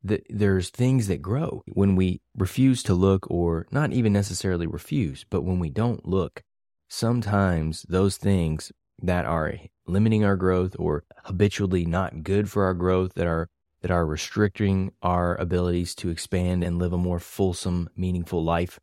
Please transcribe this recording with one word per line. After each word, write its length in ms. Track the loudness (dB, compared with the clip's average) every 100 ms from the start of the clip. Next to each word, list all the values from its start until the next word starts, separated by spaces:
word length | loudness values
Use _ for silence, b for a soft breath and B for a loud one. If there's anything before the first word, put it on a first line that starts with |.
| -2
Th-, 180 | -4 _
there's 420 | 0 2 2 0
things 360 | 0 2 2 0
that 140 | -4
grow. 400 | -2 -4 -4 -8 -6
When 260 | 2 4
we 260 | 4 2 0 _ -4
refuse 460 | -2 4 4 4
to 100 | 2
look, 360 | 4 4 4 0
or 360 | 0 0 0 -2
not 220 | -2 0
even 200 | 2 2
necessarily 540 | 2 0 -4 -2 -2 -2
refuse, 580 | -6 -4 -2 -2 -4 -6
but 140 | -4
when 160 | -2 -2
we 120 | -2
don't 360 | -2 -2 -2 -2
look, 360 | -2 -2 -8 _ _ _ _ _
sometimes 960 | -4 -2 0 0 2 2 2 -2 -4 -2
those 280 | 2 2 0
things 560 | 0 2 2 -2 -8 -20 _ -6
that 240 | -2 -2
are 300 | 0 -2 -2 -6 -14 _ -2
limiting 380 | 2 4 4
our 120 | 2 2
growth 380 | 2 2 0 -2
or 260 | -2 -2 -6 -20
habitually 640 | -10 2 2 2 0 0 0
not 360 | 0 -2 -6
good 280 | -2 0 0
for 140 | 0
our 100 | 0
growth, 400 | 0 2 2 0
that 120 | -2 -2
are, 220 | -2 -4 _ _ _
that 100 | -2
are 140 | 0
restricting 880 | 0 -2 -6 0 0 2 0 0 -2 _
our 340 | -2 0 0 -2
abilities 580 | 0 0 0 0 -2
to 160 | -6 -6
expand 520 | -6 -4 -2 0 0
and 160 | 0 0
live 140 | 0
a 60 | 0
more 220 | 0 -2
fulsome, 680 | -6 -2 -2 0 -4 -4 -4 -4
meaningful 480 | -4 -2 -4 -2
life 340 | 0 0 -2 -8